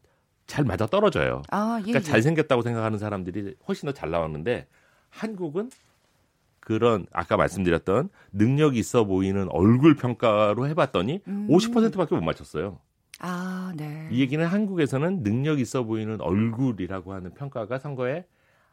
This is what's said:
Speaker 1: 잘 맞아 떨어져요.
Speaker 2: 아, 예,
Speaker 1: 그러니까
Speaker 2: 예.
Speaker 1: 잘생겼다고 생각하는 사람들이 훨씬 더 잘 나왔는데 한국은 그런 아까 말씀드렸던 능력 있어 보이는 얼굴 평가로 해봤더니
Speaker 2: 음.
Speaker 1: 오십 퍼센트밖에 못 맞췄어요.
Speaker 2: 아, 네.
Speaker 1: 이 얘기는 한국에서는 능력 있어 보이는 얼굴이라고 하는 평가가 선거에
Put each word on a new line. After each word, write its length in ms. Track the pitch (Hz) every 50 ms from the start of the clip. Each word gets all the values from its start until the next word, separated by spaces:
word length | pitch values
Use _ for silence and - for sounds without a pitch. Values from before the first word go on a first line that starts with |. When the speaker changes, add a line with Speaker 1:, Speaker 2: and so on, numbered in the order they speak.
| _ _ _ _ _ _ _ _ _
Speaker 1:
잘 160 | - - 147
맞아 220 | 147 107 92 85 107
떨어져요. 540 | - - 208 214 190 - 87 67 62 62 65 - -
Speaker 2:
아, 260 | - 202 214 226 233 220
예, 60 | 185
Speaker 1:
그러니까 160 | 220 240 -
Speaker 2:
예. 20 |
Speaker 1:
잘생겼다고 580 | 175 151 117 110 120 156 165 156 147 - 131 120
생각하는 380 | 113 120 117 113 110 110 107 101
사람들이 560 | 104 104 104 98 87 92 85 107 101 95 - _ -
훨씬 200 | - 196 - -
더 80 | - -
잘 160 | - - 78
나왔는데 560 | 85 85 80 78 76 73 82 120 120 85 - _ _ _ _ _ _ _ _ _
한국은 640 | - - 214 220 214 180 175 147 143 190 226 254 - _ _ _ _ _ _ _ _ _ _ _ _ _ _ _ _ _
그런 460 | - - 110 110 117 120 110 95 - -
아까 240 | - 87 87 - 110 92
말씀드렸던 720 | 73 73 85 98 92 87 82 80 - 92 98 123 175 196 _ _ - -
능력 440 | 98 101 107 123 139 147 156 147 127
있어 280 | 110 92 - - 120 107
보이는 440 | 98 92 95 95 95 98 98 95 90
얼굴 460 | - 82 95 110 120 127 147 165 143
평가로 680 | - - 123 113 - 123 113 104 107 107 104 107 117 135 147
해봤더니 540 | 160 175 143 - - 90 90 123 170 202 - 180
Speaker 2:
음. 180 | 202 - 208 -
Speaker 1:
오십 240 | 151 190 226 233
퍼센트밖에 420 | 240 226 226 220 - 185 160 - 185
못 60 | 113
맞췄어요. 560 | 80 80 76 - 76 - - 76 87 101 - - _ _ _ _ _ _ - -
Speaker 2:
아, 520 | - 180 180 175 185 185 185 185 185 185 175
네. 320 | 147 151 151 147 156 156 -
Speaker 1:
이 80 | 113 127
얘기는 240 | 139 123 147 156 170
한국에서는 760 | 170 190 208 220 196 190 170 147 - 139 131 151 180 202 175
능력 380 | 104 101 107 127 139 156 151 139
있어 240 | 117 - - 131 120
보이는 360 | 110 113 110 107 107 110 98
얼굴이라고 920 | - 80 95 104 113 117 110 123 135 127 107 92 90 82 95 95 85 95 98
하는 180 | 92 90 87
평가가 460 | - - 143 135 - 120 104 95 127 131
선거에 480 | - 147 139 127 123 123 147 180 185 _ _ _ _ _ _ _ _ _